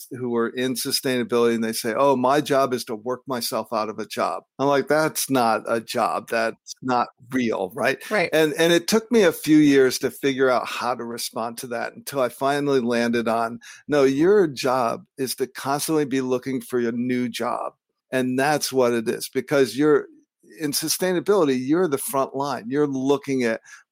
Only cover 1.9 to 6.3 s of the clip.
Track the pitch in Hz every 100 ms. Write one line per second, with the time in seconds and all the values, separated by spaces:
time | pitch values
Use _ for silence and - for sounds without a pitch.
1.9 | 110 139 127 123 143 131 139 135 123 -
2.9 | 110 110 127 - 123 113 117 107 113 107
3.9 | 107 104 - 95 87 - - 135 143 -
4.9 | 147 156 - - 135 117 107 - 113 110
5.9 | - 101 85 -